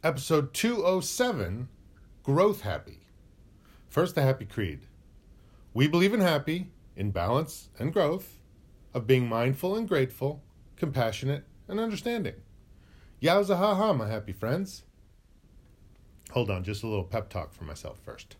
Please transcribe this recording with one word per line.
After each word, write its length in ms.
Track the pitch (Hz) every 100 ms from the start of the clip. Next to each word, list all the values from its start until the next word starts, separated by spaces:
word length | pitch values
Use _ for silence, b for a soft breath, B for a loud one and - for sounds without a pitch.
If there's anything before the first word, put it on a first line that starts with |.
episode 500 | 160 131 - 160 139
two 300 | - 220 240
oh 160 | 175 185
seven, 680 | - - 247 190 90 104 127 - - - - -
Growth 380 | - 143 202 202
Happy. 400 | 107 80 - - _ - - - - - b b b
First, 260 | - 180
the 80 | 180
Happy 220 | 135 135
Creed. 420 | 98 - 98 71 - - - - - - b b b
We 140 | 110 147
believe 260 | 170 196
in 60 | 220
happy, 500 | 185 151 143 165 185 - -
in 160 | - 101
balance 600 | 92 87 127 160 - - -
and 120 | 131
growth, 460 | 185 156 180 - - - - - - -
of 140 | - 110
being 200 | 131 123
mindful 460 | 113 120 135 180
and 140 | 208 226
grateful, 560 | 170 127 - 135 151 - - - -
compassionate 680 | 165 135 113 107 131 143 - - -
and 140 | 196
understanding. 560 | 226 208 240 233 156 - - - - - b b b b
Yowza 360 | 151 190 196 185
ha 180 | 202
ha, 180 | 190 214
my 140 | 156 107
happy 260 | 110 104
friends. 520 | 95 113 165 196 - - _ - _ _ - _ - - - - - - - -
Hold 180 | - 113
on, 140 | 95
just 220 | 90 104
a 20 | 113
little 160 | 104
pep 260 | 87 113 107
talk 240 | 107 78
for 120 | -
myself 340 | 78 73 - -
first. 380 | - - - -